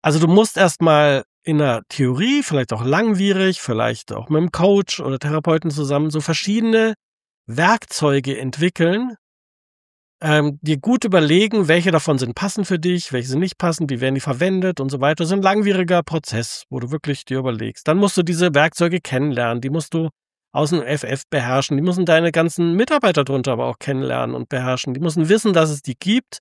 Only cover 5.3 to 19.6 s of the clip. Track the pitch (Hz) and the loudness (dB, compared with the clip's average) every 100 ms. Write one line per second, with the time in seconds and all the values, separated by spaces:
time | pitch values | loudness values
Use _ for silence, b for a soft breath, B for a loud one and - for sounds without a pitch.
5.3 | 156 160 160 165 147 139 143 156 151 147 | -2 0 0 -2 -4 -2 0 0 -2 -2
6.3 | 156 - 214 226 220 220 214 _ _ _ | -2 0 0 2 2 2 -2 _ _ _
7.3 | _ - 117 175 220 - - 151 139 127 | _ -8 0 2 2 -2 -2 2 2 0
8.3 | 131 131 135 175 - 170 202 247 220 _ | -6 -6 -2 -2 2 0 0 -4 -10 _
9.3 | _ _ _ _ _ _ _ _ _ 156 | _ _ _ _ _ _ _ _ _ 2
10.3 | 151 147 143 151 147 214 247 226 180 151 | 2 2 -2 -2 -2 2 0 2 2 4
11.3 | 170 214 214 160 170 175 165 160 135 127 | 4 4 2 2 2 4 0 2 -2 -2
12.3 | - 196 214 190 180 180 180 - 131 127 | -4 -4 -4 -2 -2 0 -2 -2 -6 -2
13.3 | 135 185 - 175 160 151 120 131 135 143 | -2 -2 -2 -2 -2 -4 -2 -2 -2 -4
14.3 | 127 180 190 185 170 135 135 139 156 165 | -2 0 0 -2 -2 -6 0 0 0 0
15.3 | 196 190 208 202 190 175 175 160 160 - | 2 2 2 2 0 2 0 0 -6 -4
16.3 | 110 120 - - 131 120 151 147 135 - | -6 -6 -10 -10 -8 -6 -6 -4 -6 -4
17.3 | 131 131 113 110 - - 175 202 - 170 | -4 -2 -4 -8 -6 -2 2 2 2 0
18.3 | 165 180 143 160 - 170 175 - 131 147 | 0 2 4 2 2 0 0 -2 -2 -2
19.3 | 120 120 117 | -2 -2 -2